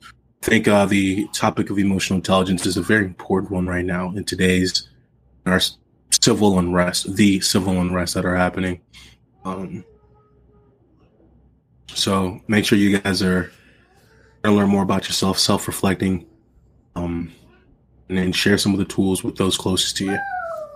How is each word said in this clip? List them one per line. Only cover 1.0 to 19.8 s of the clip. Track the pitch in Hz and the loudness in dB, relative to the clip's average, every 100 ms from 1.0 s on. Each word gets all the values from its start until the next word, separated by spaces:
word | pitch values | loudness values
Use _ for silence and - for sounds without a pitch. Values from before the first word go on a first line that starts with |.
| 95 95 101 | 0 -2 -4
topic | - 110 - 101 | -2 -2 0 -2
of | 101 | 0
emotional | 98 95 - 95 | 0 0 0 -2
intelligence | 85 95 92 90 98 | 0 0 2 -2 -2
is | 92 | -2
a | |
very | 85 107 | 0 2
important | 95 90 - 95 - | 0 -6 -4 -2 -2
one | 95 90 | -4 -2
right | 90 | -2
now | 90 90 90 98 | -2 -4 -4 -6
in | |
today's, | 90 90 92 92 92 - - _ _ _ _ _ - | -8 0 2 2 0 -2 -8 _ _ _ _ _ -2
in | |
our | 92 | 0
s-, | - - _ _ _ | 0 -6 _ _ _
civil | - - 101 104 95 | 0 2 4 4 4
unrest, | 87 87 90 87 - | 2 2 0 -2 -4
the | 95 104 95 | 2 4 4
civil | - 104 95 92 | 0 0 0 0
unrest | 90 90 87 | 0 -2 -2
that | 92 | -4
are | 90 90 | -2 0
happening. | 90 92 92 90 _ - - _ _ _ | 0 0 -4 -6 _ -20 -20 _ _ _
Um, | 185 190 180 165 - - _ _ _ _ _ _ _ _ _ _ _ _ _ _ _ _ _ _ - | -12 -10 -10 -12 -16 -20 _ _ _ _ _ _ _ _ _ _ _ _ _ _ _ _ _ _ -14
so | - - 95 92 104 - | -6 -2 0 -2 -6 0
make | 104 | 0
sure | 95 107 | 4 4
you | 101 98 | 4 2
guys | 98 90 | 0 0
are | 92 90 85 - _ _ _ _ _ _ _ _ | 0 0 -2 -10 _ _ _ _ _ _ _ _
gonna | 107 104 | 2 4
learn | 101 | 4
more | 98 | 2
about | 95 95 - | 2 0 -2
yourself, | - 95 92 | -2 0 0
self-reflecting, | - 101 - 90 101 92 95 90 - _ _ _ _ _ _ 90 | 2 0 -2 -2 0 0 0 -2 -6 _ _ _ _ _ _ -8
um, | 87 85 85 - _ _ _ _ _ _ - | -6 -6 -8 -14 _ _ _ _ _ _ -6
and | 95 | -2
then | 92 | 0
share | 90 101 101 | 0 2 2
some | 104 | 2
of | 95 | 0
the | |
tools | 92 - 95 92 | -2 -2 0 0
with | - - | -4 -2
those | 95 - | -2 0
closest | 101 92 | -2 -2